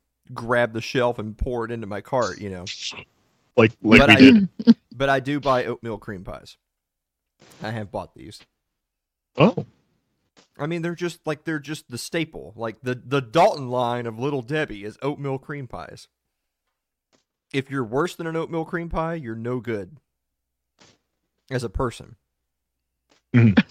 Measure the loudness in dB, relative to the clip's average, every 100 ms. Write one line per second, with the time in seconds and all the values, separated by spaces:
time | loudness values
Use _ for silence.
0 | _ _ -18 -12 -2 2 2 -2 -4 0
1 | 0 -2 -8 -6 -4 -4 -6 -8 -8 -10
2 | -4 -2 -2 -4 -10 -10 -12 -12 -12 -12
3 | -18 _ _ _ _ 4 4 4 6 6
4 | 8 10 10 10 6 0 4 4 _ -4
5 | 0 0 0 -4 0 0 0 -6 -8 -10
6 | -10 -12 -12 -14 -16 -20 _ _ _ _
7 | _ _ _ _ -20 -14 -10 -8 -8 -10
8 | -10 -16 -20 -20 -20 _ _ _ _ _
9 | _ _ _ 4 4 4 -8 _ _ _
10 | _ _ _ _ _ -10 -8 -6 -6 -6
11 | -8 -8 -8 -8 -6 -8 -8 -12 -12 -14
12 | -8 -6 -6 -10 -16 -10 -10 -8 -8 -8
13 | -2 -4 0 4 4 2 -4 -2 0 -2
14 | -6 -6 -6 -6 -4 -4 -4 -8 -14 -8
15 | -8 -6 -6 -8 -10 -14 -12 -14 -16 -18
16 | -20 _ _ _ _ _ _ _ _ _
17 | _ _ _ _ _ -6 -4 -6 -4 -2
18 | -2 -4 -8 -6 -6 -6 -6 -6 -6 -6
19 | -4 -6 -8 -8 -6 -6 -4 -6 -8 -16
20 | _ _ _ _ _ _ _ _ _ _
21 | _ _ _ _ -8 -6 -6 -4 -6 -6
22 | -18 -20 _ _ _ _ _ _ _ _
23 | _ _ _ 6 6 6 4